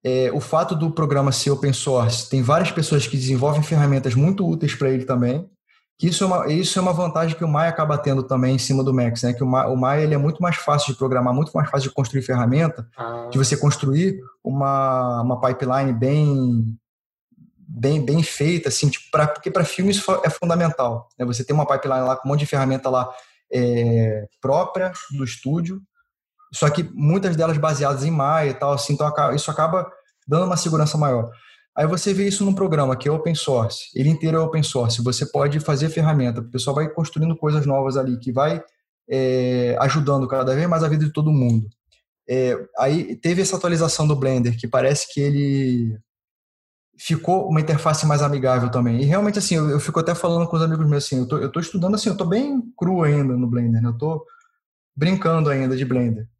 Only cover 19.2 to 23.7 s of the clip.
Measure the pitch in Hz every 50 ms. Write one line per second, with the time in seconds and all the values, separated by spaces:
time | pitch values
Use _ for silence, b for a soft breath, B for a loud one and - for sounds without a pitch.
19.2 | 151 151 - - - 175 160 185 170 - - - 185 202 196 202 - - 190 -
20.2 | - 165 - - - 170 165 175 170 160 151 - 127 120 117 117 - _ _ -
21.2 | 127 123 120 117 123 - 147 151 143 - 139 135 - 135 131 131 127 127 131 131
22.2 | - 135 143 147 147 - - 135 135 131 135 131 - 131 127 127 123 127 B B
23.2 | B B B B B _ - 127 123 120